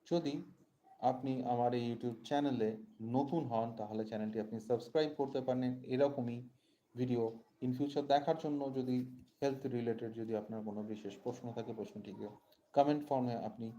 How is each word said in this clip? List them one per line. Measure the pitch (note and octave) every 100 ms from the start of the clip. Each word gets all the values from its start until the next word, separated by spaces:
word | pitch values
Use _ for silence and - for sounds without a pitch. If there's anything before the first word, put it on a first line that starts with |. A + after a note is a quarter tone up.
| -
যদি | E3+ D3 D3 - - _ _ - -
আপনি | B2 B2+ C#3 C3
আমার | B2+ B2 A#2+
এই | B2 A#2+
YouTube | A#2 B2 A2+
চ্যানেলে | - C#3+ C#3+ A#2+ A2 A2 - -
নতুন | A2+ B2 C#3 E3+ C3+
হন | A2+ A#2 A2+
তাহলে | G#2+ A2 A2
চ্যানেলটি | A2+ G#2+ A2
আপনি | G#2+ A#2
সাবস্ক্রাইব | - A#2+ - D#3+ D#3 D3
করতে | C#3 C3+
পারেন | B2+ B2+ B2+ B2+
এরকমই | - B2+ C#3+ C#3 A#2+ A#2+ B2 _ _ _ _ A#2+
ভিডিও | B2+ A#2+ A2+ A2+ - _
in | B2+
future | B2+ C#3+ D3 C#3
দেখার | C#3+ C#3+ D#3+
জন্য। | D#3 D3 C#3
যদি | C3 B2+ B2+ B2+ - - _
হেলথ | C#3 C3+ C#3
রিলেটেড | A#2+ A#2 A2+ A#2
যদি | A2 A2 G#2+
আপনার | G#2+ A2
কোনো | G#2+ G#2
বিশেষ | G#2+ G#2+ G2+ G2
প্রশ্ন | - A#2+ B2
থাকে | A#2 A2+
প্রশ্নটিকে | A2+ G2+ G#2+ G#2 F#2+ G#2+ - _ _ _
কমেন্ট | - C#3+ D3 D3
ফর্মে | C#3 B2 A#2
আপনি | A2 - A2+